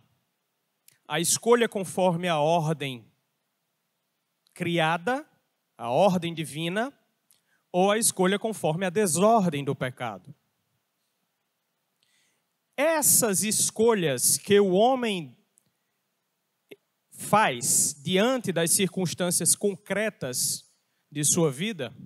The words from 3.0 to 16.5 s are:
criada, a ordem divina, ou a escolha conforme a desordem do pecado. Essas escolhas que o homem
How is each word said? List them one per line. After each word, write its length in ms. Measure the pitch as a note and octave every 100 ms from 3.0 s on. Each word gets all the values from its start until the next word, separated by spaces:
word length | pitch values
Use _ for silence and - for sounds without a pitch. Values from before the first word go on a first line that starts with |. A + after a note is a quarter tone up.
| G#2+ _ _ _ _ _ _ _ _ _ _ _ _ _ _ -
criada, 680 | F3 E3+ D#3 E3+ F3 C4 D#4 _ _ _ _ -
a 120 | A#2
ordem 440 | C3 G3 F3+ E3+
divina, 600 | D#3+ D3+ C#3 E3 F#3+ B3+ - _ _ _ _ _ _ _
ou 200 | F3+ F#3+
a 60 | G#3+
escolha 400 | A3 - F#3 G3+
conforme 480 | A3+ G#3+ E3 D#3 F#3+
a 40 |
desordem 720 | E3+ G#3 E3 G#3 A#3 F3+ D3
do 100 | C#3
pecado. 640 | C3 C3 - B2 F#2+ F2+ - _ _ _ _ _ _ _ _ _ _ _ _ _ _ _ _ _ _ _ _ _ _ _ -
Essas 680 | D4 D#4+ C#4 - A#3+ F#3
escolhas 960 | G#3 - - - A3+ A3 D#3+ B2+ - -
que 220 | - G3+
o 120 | G3+
homem 680 | F3+ A#3 C4 A#3 F#3+ C#3+ A#2 _ _ _ _ _ _ _ _ _ _ _